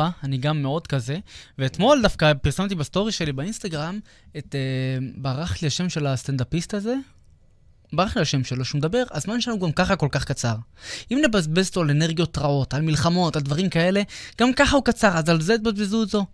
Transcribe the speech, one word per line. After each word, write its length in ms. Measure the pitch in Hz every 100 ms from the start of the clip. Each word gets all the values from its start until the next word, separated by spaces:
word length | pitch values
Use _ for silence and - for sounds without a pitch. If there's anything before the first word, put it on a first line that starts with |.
| 160 -
אני 140 | 139 135
גם 260 | 143 156
מאוד 240 | 135 160 -
כזה, 320 | 135 117 160 - - - -
ואתמול 440 | 131 - 226 294
דווקא 300 | 208 - 156
פרסמתי 400 | 143 151 139 196
בסטורי 380 | 185 143 185 214
שלי 200 | - 156
באינסטגרם 680 | 135 170 226 202 156 160 208 - - - 156
את, 160 | -
אה, 60 | 143 131 131 131 131 131 -
ברח 460 | 135 131 170 92
לי 60 | 151
השם 200 | - 180
של 180 | 160 143
הסטנדאפיסט 680 | 131 - 135 123 165 -
הזה, 200 | 208 214 269 262 - - - _ _ - - -
ברח 240 | 151 196 -
לי 60 |
השם 220 | 151 135
שלו 200 | 123 127
שהוא 140 | 127 147
מדבר, 240 | 160 240 247
הזמן 300 | 151 185 233
שלנו 180 | 240 220
גם 140 | 175
ככה 240 | 147 185 196
כל 120 | 143
כך 140 | 139
קצר. 300 | - 135 120 113 - - - - -
אם 120 | 254
נבזבז 440 | 302 214 156 170 190
אותו 120 | 185
על 100 | 156
אנרגיות 480 | 147 160 165 160 -
רעות, 360 | 143 143 127
על 80 | 143
מלחמות, 540 | 160 151 170 175 170 156
על 60 |
דברים 260 | 139 147 185
כאלה, 340 | 165 175 196 202 - - -
גם 120 | 247
ככה 240 | 254 262 269
הוא 80 |
קצר, 340 | 240 226 214 165
אז 100 | 160
על 120 | 165
זה 180 | 160 233
תבזבזו 420 | 226 202 202 226
אותו. 260 | 208 208 190